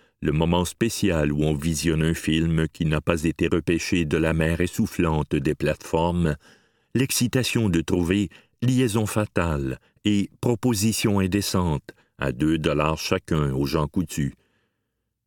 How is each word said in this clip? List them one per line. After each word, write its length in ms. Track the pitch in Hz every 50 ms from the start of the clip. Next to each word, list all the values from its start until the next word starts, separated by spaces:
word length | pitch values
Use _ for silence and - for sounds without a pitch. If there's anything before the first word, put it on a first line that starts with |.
| _ _ _ _
le 100 | - 78
moment 320 | 73 78 82 82 87 87 87
spécial 680 | - - - 113 117 - - - 95 85 78 76 73
où 120 | 73 73 76
on 120 | 78 76
visionne 480 | 71 73 85 80 71 76 82 78 78 78
un 100 | 82 82
film 540 | - - - 80 80 82 82 82 80 80 78
qui 140 | - - 85
n'a 160 | 76 78 76
pas 220 | - - 85 78 78
été 240 | 85 76 - 87 78
repêché 580 | 90 85 - - 87 80 - - 98 87 82
de 120 | 73 78 80
la 160 | 80 80 80
mer 280 | 80 80 80 85 82
essoufflante 760 | 87 90 - - 110 - - - 87 82 78 76 73 - 82
des 200 | 76 69 78 73
plateformes, 800 | - 73 73 76 - - - - 80 82 87 87 87 85 78 73 - _ - - _ _ _ _ _ _ _ -
l'excitation 760 | 139 135 135 - - 127 120 - 131 120 - - 120 113 101
de 120 | 82 82
trouver « 480 | 76 - 101 90 87 82 95 104 101 78 - - - _ _ _
liaison 460 | 120 123 131 127 131 113 98 117 107 101
fatale », 720 | - 110 107 - - 95 87 82 78 71 69 65 64 - _ _ _ _ -
et 240 | 104 104 101 98 - _ _
Proposition 800 | - 127 120 - - 127 117 95 101 113 104 - - 113 101 98
indécente 720 | 95 92 90 101 98 - - 95 90 85 76 67 - - - _ _ _ _ -
à 120 | 69 69
deux 280 | 62 62 73 78 80 80
dollars 400 | 76 76 73 73 76 78 80 -
chacun 520 | - - 95 92 - - 85 78 73 69 65
aux 120 | 65 71
Jean 220 | 67 76 80 76 73
Coutu. 480 | - 98 85 - - - 71 67 - _ _ _ _ _ _ _ _ _ _ _ _ _ _ _ _ _ _